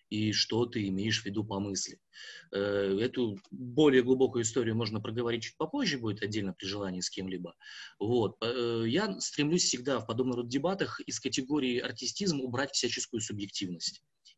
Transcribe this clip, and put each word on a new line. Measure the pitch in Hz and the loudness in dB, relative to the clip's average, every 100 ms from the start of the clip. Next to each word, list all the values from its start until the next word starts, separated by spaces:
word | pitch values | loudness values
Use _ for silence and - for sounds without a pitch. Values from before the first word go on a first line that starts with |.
| _ | _
и | 107 107 | 0 2
что | 101 - 110 117 | 2 2 2 0
ты | 117 98 | 0 -2
имеешь | 95 110 107 | 0 0 -2
в | 101 | -2
виду | 101 | -4
по | 107 98 | -4 -4
мысли. | 101 95 - - _ - - - - | -2 -4 -6 -10 _ -20 -18 -18 -6
Э, | 101 101 101 98 98 | -2 0 2 2 2
эту | 123 131 120 98 - | 2 0 -2 -2 -10
более | 131 123 120 151 127 | -12 -2 6 8 8
глубокую | 123 131 127 120 | 6 6 6 4
историю | 113 131 113 110 | 0 2 2 2
можно | 107 107 | 0 -2
проговорить | 110 113 117 117 | -4 -2 0 -2
чуть | - - | -4 -6
попозже | 160 285 214 135 | -4 0 0 0
будет | 113 101 | -2 -2
отдельно | 104 107 98 | -2 -2 -4
при | - 98 | -4 -6
желании | 101 98 90 | -4 -4 -4
с | - | -6
кем-либо. | - 95 92 85 - - - - - | -6 -6 -6 -8 -14 -18 -16 -18 -4
Вот. | 104 123 98 - | 2 4 2 0
Э, | 113 127 117 117 113 | -2 0 0 2 2
я | 151 214 190 | 2 0 -2
стремлюсь | - - 147 170 - | -4 0 2 4 2
всегда | 123 127 123 | 0 0 -2
в | 113 | 0
подобного | 117 127 120 | 0 0 0
рода | 120 | -2
дебатах | 135 165 196 131 - | -2 0 0 -2 -4
из | - - | -8 -6
категории | 131 - 127 147 127 123 | -2 -2 0 0 2 0
артистизм | 120 117 120 - 196 143 | -2 -4 -6 -2 0 0
убрать | 127 123 139 | 0 -2 0
всяческую | - 120 123 - 113 | 0 -2 -2 -4 -4
субъективность. | - 104 101 - 95 87 - - _ _ - | -4 -6 -6 -6 -6 -4 -6 -8 _ _ -20